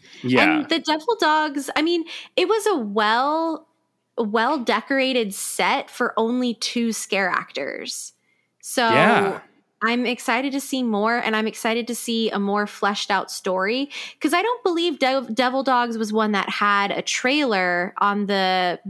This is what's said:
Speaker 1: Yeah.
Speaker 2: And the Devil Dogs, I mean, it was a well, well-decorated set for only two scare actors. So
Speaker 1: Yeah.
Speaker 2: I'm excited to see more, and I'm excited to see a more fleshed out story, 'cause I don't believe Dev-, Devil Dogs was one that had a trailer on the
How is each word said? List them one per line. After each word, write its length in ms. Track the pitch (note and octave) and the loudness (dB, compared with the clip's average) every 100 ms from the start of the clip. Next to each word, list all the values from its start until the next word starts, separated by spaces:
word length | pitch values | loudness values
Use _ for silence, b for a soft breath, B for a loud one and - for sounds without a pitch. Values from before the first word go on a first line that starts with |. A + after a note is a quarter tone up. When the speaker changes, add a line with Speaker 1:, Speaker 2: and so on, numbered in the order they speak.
| B B | B B
Speaker 1:
Yeah. 220 | B2 B2+ G2 - | 2 6 6 4
Speaker 2:
And 100 | - | 2
the 100 | E4 | -2
Devil 380 | - D#4 A#4 A4+ | 0 -2 0 2
Dogs, 500 | D#4+ D#4 D#4 C#4 C4+ C#4+ | 2 2 0 -4 -4 0
I 60 | |
mean, 240 | D#4+ F4 D#4+ B B - | 0 0 -2 B B 0
it 120 | F4+ | 2
was 200 | A4 G#4+ | 2 2
a 80 | D#4+ | 0
well, 920 | G#3 G#3 G#3+ A#3 C#4 D#4+ E4 D#4 _ _ _ _ _ - | 0 0 2 2 2 0 -2 -4 _ _ _ _ _ -6
well-decorated 1160 | G#3+ A3 A#3+ D4+ A#3 G#3+ - C4+ C4 B3+ G#3 | -2 2 2 0 0 0 0 0 2 0 -2
set 560 | - - - F#3 C4+ - | -4 -6 0 0 0 -4
for 240 | - A#3+ - | -4 -2 0
only 380 | A3+ B3 B3 | 0 0 -2
two 380 | A3 - A#3+ A#3 | -2 -4 -2 -2
scare 380 | G#3 - G3 F#3 | -2 -4 -2 0
actors. 840 | - F3 - C#3 - - - - _ _ _ _ _ | -2 -4 -8 -6 -8 -10 -10 -12 _ _ _ _ _
So 220 | - - A3+ | -6 0 4
Speaker 1:
Yeah. 520 | F#3 F#3+ G3+ F#2+ - - _ _ - | 4 6 4 2 -4 -14 _ _ -6
Speaker 2:
I'm 240 | A3 A#3+ A#3+ | -2 0 -2
excited 440 | A#3+ - A#3+ C4+ | -4 -2 -2 -2
to 60 | C4+ | -4
see 220 | - C4 | -4 -2
more, 360 | A#3+ G3+ G#3+ A#3+ | 0 0 2 0
and 180 | A3 G#3+ | 0 -2
I'm 100 | G#3+ | -2
excited 380 | - A3+ A#3 A#3 | -4 -2 -2 -4
to 80 | A#3 | -6
see 360 | - A3+ A3 | -2 0 0
a 80 | G3+ | 0
more 260 | G3+ G3+ G3+ | 0 0 -2
fleshed 460 | - G3+ G3+ - | -2 -2 -2 -2
out 180 | F#3+ - | -2 -2
story, 600 | - G3 F#3 G3 B3+ C#4 B B B | -6 -4 -2 0 -2 -4 B B B
'cause 140 | D4 | 0
I 80 | F4 | 0
don't 220 | A4 A#4+ | 0 -2
believe 340 | F#4+ E4+ F4 C4+ | -2 0 -2 0
Dev-, 380 | B3+ C4+ A#3+ A3+ | 0 0 -2 0
Devil 260 | B3+ C4+ | 0 0
Dogs 340 | C4 B3 A#3+ A3+ | 2 2 0 -2
was 140 | G#3+ | -2
one 200 | G#3+ G#3+ | 0 2
that 180 | G3+ G3 | 2 0
had 400 | - G#3 G3+ G3+ | 0 2 2 2
a 120 | - | -2
trailer 920 | - - B3+ D4+ C4+ G3 F3+ F3 F3+ - | -4 -2 0 2 2 2 2 0 -2 0
on 260 | G3+ G3+ G3+ | 0 0 0
the 540 | G3 F#3 F#3 F3+ - | 2 2 2 0 -2